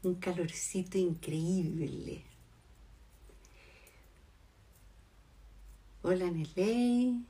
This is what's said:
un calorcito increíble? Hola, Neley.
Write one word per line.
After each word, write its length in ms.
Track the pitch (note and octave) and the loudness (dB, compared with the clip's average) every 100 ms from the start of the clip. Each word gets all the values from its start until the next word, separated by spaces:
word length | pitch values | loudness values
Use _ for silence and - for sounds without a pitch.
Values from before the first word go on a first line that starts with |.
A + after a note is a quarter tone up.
un 120 | F#3 F3+ | 0 -2
calorcito 800 | F#3 F3 E3 - - G3 F#3 F#3+ | -2 -2 -4 -4 -4 -4 -2 2
increíble? 1300 | F3+ E3 - D#3 E3 F#3+ D#3+ D#3+ D3 - - - - - - - - - - - - - - - - - - - - - - - - - - - - - - - - - - - - - - - - - | 2 0 -4 -2 0 2 0 -2 -4 -4 -8 -10 -14 -20 -20 -20 -20 -20 -20 -20 -20 -20 -20 -20 -20 -20 -20 -20 -20 -20 -20 -20 -20 -20 -20 -20 -20 -20 -20 -20 -20 -20 -20 -20 -20 -20 -20 -20 -20 -6
Hola, 260 | E3+ F#3 F3+ | 2 2 2
Neley. 960 | E3 D3+ - G3 A#3+ B3 A#3+ B3+ A#3+ A#3+ | -2 -4 0 2 4 4 4 4 0 -4